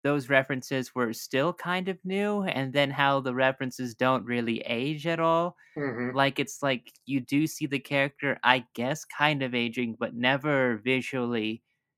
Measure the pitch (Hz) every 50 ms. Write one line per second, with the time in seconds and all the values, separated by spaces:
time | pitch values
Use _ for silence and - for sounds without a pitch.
0 | - 143 147 147 131 120 139 135 131 - 143 127 - - 139 131 123 - - 127
1 | 123 110 113 - - - - - 139 175 175 - - 170 180 185 185 196 185 180
2 | - 180 190 196 202 208 208 202 190 185 - 127 135 131 127 143 143 139 135 143
3 | 139 139 139 135 131 135 123 127 131 131 135 - 139 131 - - 131 120 113 -
4 | 127 131 131 123 101 120 120 120 117 117 113 107 - - 120 117 131 147 156 151
5 | 143 170 165 160 165 165 165 165 170 180 175 _ - _ _ 156 143 135 117 117
6 | 123 123 127 135 139 139 131 - 135 - - - 143 139 131 117 - - _ _
7 | _ - 135 139 123 - 139 143 156 156 - - 151 139 139 139 139 - 147 139
8 | 139 139 - _ - 139 - - - 123 127 131 117 - _ - 120 127 156 156
9 | - - - - 147 151 151 139 135 123 123 120 120 117 113 127 123 117 110 -
10 | 120 110 - 117 123 127 139 139 135 151 143 135 131 123 117 107 104 123 131 127
11 | 120 - - 131 123 120 120 113 107 107 110 113 _ _ _ _ _ _ _